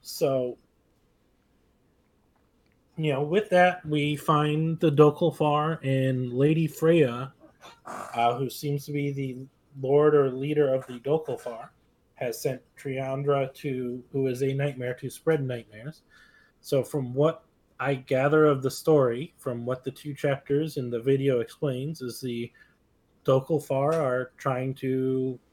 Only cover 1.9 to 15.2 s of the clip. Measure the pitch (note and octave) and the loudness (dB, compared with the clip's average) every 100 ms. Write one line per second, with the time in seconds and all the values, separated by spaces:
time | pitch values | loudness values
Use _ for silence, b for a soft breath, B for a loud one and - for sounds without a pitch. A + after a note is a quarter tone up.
1.9 | _ _ _ _ _ _ _ _ _ _ | _ _ _ _ _ _ _ _ _ _
2.9 | - D#3 C3+ D3 F#3 G#3 F3+ F3+ F3+ D#3 | -4 -2 0 0 -2 2 4 6 2 -4
3.9 | D3+ D3 D3 - D3+ D3+ D3+ D#3+ E3 E3 | -2 0 -2 2 2 2 0 -2 2 2
4.9 | C#3+ D3+ D3 E3+ - D3+ D3 D3+ D#3+ C3+ | 6 6 6 0 2 2 2 0 -4 -2
5.9 | C3+ C3 B2+ B2+ B2 C#3+ D#3+ D#3+ - D#3+ | 0 0 0 -2 2 2 4 0 0 4
6.9 | E3+ C3+ A#2+ C3+ _ - _ B B - | 6 4 2 -10 _ -20 _ B B -14
7.9 | - - A#2+ A#2 B2 C3+ - D3+ C#3+ C#3 | -12 -8 0 2 2 -4 -6 -6 -6 -6
8.9 | D3 C#3+ C#3 C3+ B2+ C3 _ _ C#3 C3+ | -4 -4 -4 -8 -8 -14 _ _ -10 2
9.9 | C#3+ D3+ D3 C3+ B2+ C#3+ D3+ C#3+ C3 C3 | 4 6 6 4 0 -4 2 2 2 -2
10.9 | B2 C3+ D#3 D#3 B2 - A2+ B2+ _ _ | -10 -2 -2 -2 -8 -8 -12 -16 _ _
11.9 | _ _ _ B2+ A2+ D3 B2+ _ _ C#3 | _ _ _ -8 -4 -4 -6 _ _ -8
12.9 | C3 C3+ C3+ C#3+ C#3 C3+ - D3 B2+ B2 | -6 -6 -4 0 0 0 -6 -6 -4 -6
13.9 | B2 - C#3 C3+ B2 C3+ C3+ C#3+ B2+ B2 | -8 -8 -2 -2 0 -2 0 -2 -4 -8
14.9 | B2 C3 - | -8 -10 -6